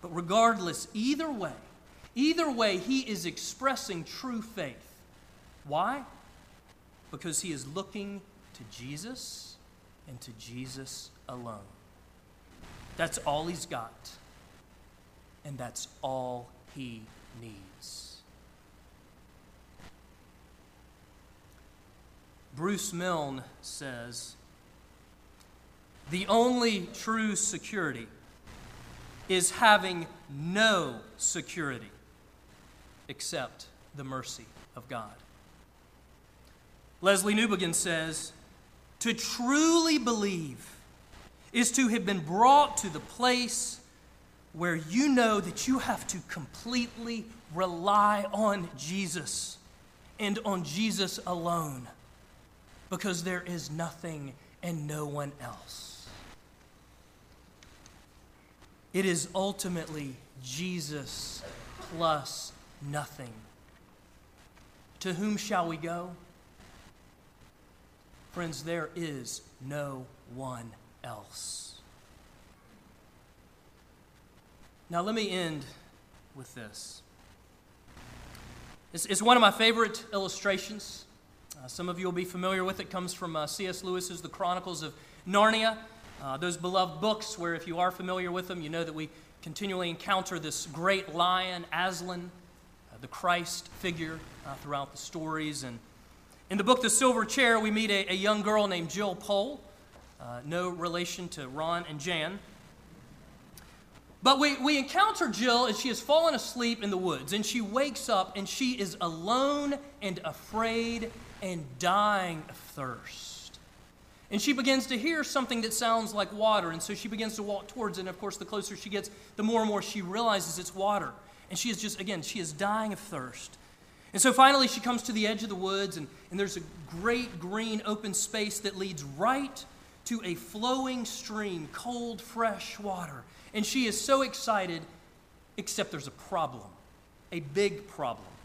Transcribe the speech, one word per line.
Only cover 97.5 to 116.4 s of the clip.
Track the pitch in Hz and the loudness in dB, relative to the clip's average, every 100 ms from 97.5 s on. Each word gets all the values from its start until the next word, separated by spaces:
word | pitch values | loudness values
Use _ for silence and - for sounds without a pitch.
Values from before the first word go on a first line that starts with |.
| 226 | 6
we | 214 | 4
meet | 214 220 | 2 4
a, | 202 185 | 2 2
a | |
young | 185 196 214 | 0 2 2
girl | 202 214 208 | 4 4 4
named | 180 165 | 2 -2
Jill | 175 208 | -2 -2
Pole, | 180 - 202 220 294 - - - - - - | -2 0 2 2 -4 -14 -20 -20 -20 -20 -16
uh, | 123 120 | -12 -10
no | 139 170 180 | -4 -2 -2
relation | 175 175 170 175 - 175 | -2 -4 -2 -4 -6 -8
to | - 131 | -8 -8
Ron | 135 160 170 156 | -4 0 -2 -2
and | 151 | -6
Jan. | 151 170 156 196 - - - - - - - - - - - - - - - - - - | -2 0 -2 -4 -14 -20 -20 -20 -20 -20 -20 -20 -20 -20 -20 -20 -20 -20 -20 -20 -20 2
But | 240 269 | 6 6
we, | 294 277 | 6 4
we | 254 302 | 2 2
encounter | 269 339 415 415 320 | 2 4 4 4 -2
Jill | 208 247 233 247 | 0 4 4 4
as | 214 | 2
she | 262 | -2
has | 220 | -4
fallen | - 302 330 | 4 6 6
asleep | 269 - - 240 226 | 2 -4 -2 -2 0
in | 202 | -2
the | 190 | 0
woods, | 185 143 139 | 0 -2 -2
and | 202 | -2
she | 214 247 | 0 -2
wakes | 208 220 285 233 - | -2 0 0 -2 2
up | 208 190 208 | 2 2 -2
and | 196 | -6
she | - 262 | -2 0
is | 247 196 156 | 0 -4 -2
alone | 175 160 175 247 277 285 285 285 - - | -4 -4 0 2 4 2 0 -2 -6 -8
and | 202 180 | -6 -4
afraid | 165 147 - 214 226 226 233 233 226 - - - | -6 -8 -6 -2 0 0 0 -2 -6 -10 -16 -10
and | 196 175 143 127 | -6 -6 -8 -2
dying | 175 190 208 202 185 160 151 | 2 4 4 2 0 -4 -8
of | 123 | -14
thirst. | - - 131 113 - - - - - - - - - - - - - | -14 -8 -6 -6 -12 -14 -14 -14 -16 -18 -20 -20 -20 -20 -20 -20 -6
And | 208 | -2
she | 240 | 2
begins | 262 254 269 - | 2 4 4 2
to | 254 | -2
hear | 262 320 | 0 0
something | 294 285 247 240 | 0 0 0 0
that | 220 | 0
sounds | 220 233 226 220 | 0 2 2 0
like | 208 196 | -2 -2
water, | 202 | 2